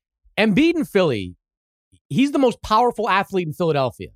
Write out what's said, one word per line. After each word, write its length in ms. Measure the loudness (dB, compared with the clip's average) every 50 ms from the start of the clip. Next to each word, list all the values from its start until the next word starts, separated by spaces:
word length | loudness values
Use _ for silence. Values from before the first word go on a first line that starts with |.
| _ _ _ _ _ _ -4
Embiid 380 | -2 0 2 2 2 2 2 0
in 100 | -2 -4
Philly, 500 | -2 0 0 0 0 0 -2 -6 -8 -12 _ _ _ _ _ _ _ _ _ _ _ _ _ _ -4
he's 240 | 0 0 0 2 2
the 40 |
most 240 | 2 0 0 0 -2
powerful 480 | -4 0 2 2 2 2 0 -2 -2 0
athlete 380 | 0 0 0 -2 -4 -4 -4
in 60 | -4 -4
Philadelphia. 560 | -4 -2 0 0 0 0 -2 -4 -8 -16 -16 -16